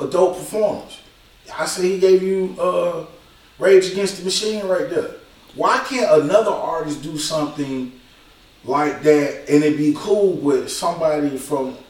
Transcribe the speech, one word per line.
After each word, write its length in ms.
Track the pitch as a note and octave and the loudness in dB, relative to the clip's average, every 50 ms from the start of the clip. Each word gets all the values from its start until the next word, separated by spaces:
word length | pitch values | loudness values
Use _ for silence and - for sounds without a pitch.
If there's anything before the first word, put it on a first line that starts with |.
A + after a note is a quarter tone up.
a 60 | D3+ | -6
dope 300 | - E3+ F3+ F#3 F3 - - | -2 2 2 2 2 2 -2
performance." 640 | D3+ - G#3 G#3+ G#3 - - - - - - - - - _ _ _ _ _ _ _ - - | -10 -6 -4 -2 0 0 -2 -4 -10 -16 -20 -20 -20 -20 _ _ _ _ _ _ _ -12 -8
I 120 | - - | -6 -6
said, 180 | - - F#3 F3+ | -6 -4 -2 0
"He 140 | F#3 G3 F#3 | 0 0 4
gave 240 | F#3+ F#3+ F#3 F#3 | 4 6 6 4
you, 340 | F#3 F#3+ F#3+ F#3+ F#3 F#3 - - | 4 2 -2 -2 -2 -4 -4 -2
uh, 460 | F3 F#3 F3+ - F3 F3 E3+ D#3+ D#3+ - - - - _ _ _ _ _ _ - | -2 0 0 0 0 -2 -4 -6 -10 -12 -16 -20 -20 _ _ _ _ _ _ 0
Rage 340 | F3 F#3+ G3 F#3 F#3 F3+ | 4 6 6 6 6 4
Against 240 | F#3 G3 G3+ F#3 - E3+ | -2 -4 -4 -4 -4 -6
the 40 | F3 | -6
Machine 420 | F#3+ F#3 - G#3+ G#3+ G#3+ G#3 F#3+ | -4 -4 -2 -2 -4 -4 -2 -2
right 220 | F#3 F#3 E3+ D3 - | -2 -2 -2 -2 -2
there." 280 | E3+ D#3 - - - - - - - - - - - | -4 -4 -4 -6 -10 -16 -20 -20 -20 -20 -20 -14 -6
Why 300 | C3 D#3+ - - - - | -2 0 0 0 0 -2
can't 360 | - C4+ B3 G#3+ D#3+ D#3 D3+ C#3+ | -4 -2 0 2 4 4 4 4
another 260 | D#3+ F#3+ A3 A3 G3+ | 4 4 2 2 2
artist 520 | - - - - - E3 D#3 D3+ D3 C3 | -2 -2 -4 -4 -4 -4 -4 -6 -8 -8
do 160 | C#3+ E3 D#3 D3 | -8 -8 -8 -6
something 760 | D3 - D#3+ D#3 D3 C#3+ - D3+ C#3 C3+ C3+ C3 B2+ B2 - - - _ _ _ _ _ - _ _ _ _ _ - | -6 -4 -2 -2 -4 -4 -4 -6 -6 -6 -6 -6 -8 -10 -12 -18 -20 _ _ _ _ _ -20 _ _ _ _ _ -6
like 380 | A#2+ C3+ D3 D3+ D3 C3 - | -2 0 0 0 0 -2 0
that 480 | D3 D3+ D3+ D3 C#3 C3+ - - - - | 4 4 4 4 4 0 -4 -6 -2 2
and 120 | D3 D3+ | 2 4
it 140 | D3+ D3+ C#3+ | 4 4 2
be 160 | C#3+ D3+ D3 D3 - | 2 2 0 0 0
cool 340 | - G3+ G3+ G#3 G3 F#3 | 0 0 2 4 4 2
with 380 | E3+ C#3+ C#3 C#3+ C3+ B2 A#2+ - | 2 0 0 0 0 0 0 -4
somebody 640 | - - E3+ E3+ E3+ E3 D#3+ D#3 D3+ D3+ C#3+ C#3 C3+ | -6 -4 -4 -4 -2 0 0 0 0 0 -2 -2 -4
from 400 | B2+ - - D3 C3+ C3 B2+ B2+ - - | -6 -6 -4 -4 -4 -4 -6 -8 -14 -20